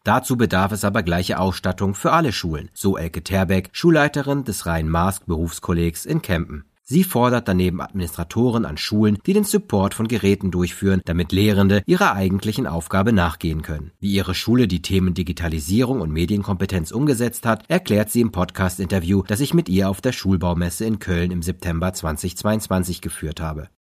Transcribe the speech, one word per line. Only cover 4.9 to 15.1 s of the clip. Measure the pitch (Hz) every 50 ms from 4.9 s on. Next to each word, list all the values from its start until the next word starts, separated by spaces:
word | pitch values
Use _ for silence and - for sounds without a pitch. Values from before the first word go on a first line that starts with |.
| 80 82 87 98 98 - - - 85 78 82 82 - - - - 90 85 85 85 82 - -
in | - 156 165
Kempen. | - - 92 80 - - 76 73 - _ _ _ _ -
Sie | 123 175 190
fordert | 185 - 120 120 123 123 120 - -
daneben | 95 90 92 90 85 87
Administratoren | 67 - - 95 87 85 - - 82 - - 113 120 127 110 117 110
an | - 78 -
Schulen, | - - 107 104 110 107 104 101 -
die | - 196
den | 214 208
Support | - - 202 202 - 113 98 95 98
von | - - 113 113
Geräten | 120 104 98 98 101 95 - 92
durchführen, | 85 90 90 87 - - 101 98 95 92 -
damit | - 85 87 85 -
Lehrende | - 95 104 107 104 95 101 95 101 101 -
ihrer | - 175 180 202 165 104
eigentlichen | 98 95 95 95 196 - 107 107 - 123
Aufgabe | 76 82 85 - - - 95 98 117
nachgehen | 113 92 85 82 - - - 85 80 78
können. | 76 - 78 76 73 80 - -
Wie | 98 101
ihre | 98 95 90 92 95
Schule | - - 107 117 127 123
die | 95 92 85
Themen | - - 95 95 92 92